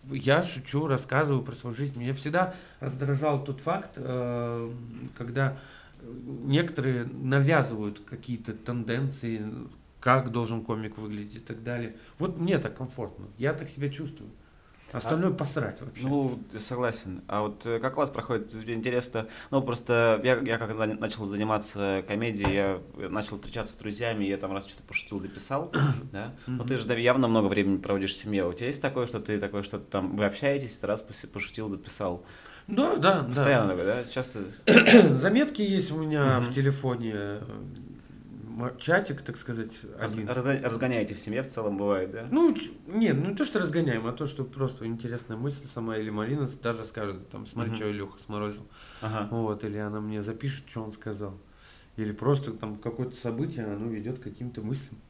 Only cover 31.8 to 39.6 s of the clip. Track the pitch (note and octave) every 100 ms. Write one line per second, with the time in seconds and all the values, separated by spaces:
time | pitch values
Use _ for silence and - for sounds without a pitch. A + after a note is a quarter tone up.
31.8 | - - G2 F2 - - - - - G3+
32.8 | D#4 G#4+ F3 F#3 B2 B2+ C#3 B2+ G#2 F#2
33.8 | F#2 A#2+ A#2+ C3 B2+ A2 F#2 - - A#3+
34.8 | A#3 A#3 E3+ C3 F3 A3+ D4 B3 G3+ F#3+
35.8 | - D#3 D#3 D3+ C3+ B2+ A#2+ C3 C#3 C3+
36.8 | C3 A#2+ A2+ G#2 G2+ G#2 A2 G#2+ G2 -
37.8 | - - - - - - A2 A2+ B2 -
38.8 | - F3+ G3+ C#3 - A#2 - A#2